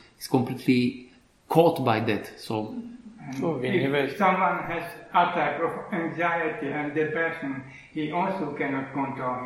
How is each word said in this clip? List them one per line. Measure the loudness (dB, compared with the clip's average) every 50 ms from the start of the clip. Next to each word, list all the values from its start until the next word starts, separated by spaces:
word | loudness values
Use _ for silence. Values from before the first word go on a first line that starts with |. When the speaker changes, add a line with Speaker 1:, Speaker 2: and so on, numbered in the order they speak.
| -20 -20 _
Speaker 1:
he's | -16 -2
completely | 2 2 2 2 2 -2 0 2 4 4 4 4 2 0 -4 -10 -20 -20 _ _ _ _ _ _ 2
caught | 6 6 6 6 6 4 2
by | 2 2 2
that. | 2 0 0 0 -2 -8 -14
So, | -12 -8 -4 -4 -4 -4 -4 -8 -10 -10 -10 -14 -16 -18 -20 -18 -16 -14
Speaker 2:
And | -10 -6
Speaker 3:
So | -4 -2 -2 -2
Speaker 2:
if | 0 0
Speaker 3:
whenever | 2 2 2 2 2 2 2 2 0 0
Speaker 2:
someone | 2 4 4 4 4 4 2 2 0 -4 -4
has | -4 -4 -6 -6 -10 -14 -6 2
attack | 4 4 4 4 4 0 0 0 0 0
of | -2 -2 -2 -4 -6 -4
anxiety | -4 -2 -2 -2 -2 0 0 0 2 0 0 -2 -2 -4 -4 -4
and | -4 -4 -4 -2 0
depression, | 0 0 0 0 0 -2 -2 -2 -4 -6 -6 -6 -8 -10 -12 -16 -20 -18 -10
he | -6 -4 -4 -2
also | 0 0 0 0 -2 -2 -4 -4 -4
cannot | -4 -2 -2 -2 -4 -4 -4 -4
control | -4 -4 -4 -4 -4 -4 -4 -4 -4 -6